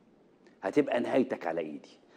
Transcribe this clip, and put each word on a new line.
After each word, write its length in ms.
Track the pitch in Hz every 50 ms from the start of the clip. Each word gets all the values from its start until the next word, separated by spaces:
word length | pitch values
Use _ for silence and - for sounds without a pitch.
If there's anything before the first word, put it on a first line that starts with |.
| _ _ _ _ _ _ _ _ _ - _ -
هتبقى 380 | - 95 - 147 139 - - 120
نهايتك 460 | 117 - 127 135 127 - 110 95 -
على 140 | 85 82 85
إيدي. 380 | 80 78 73 69 - - - - _ _ -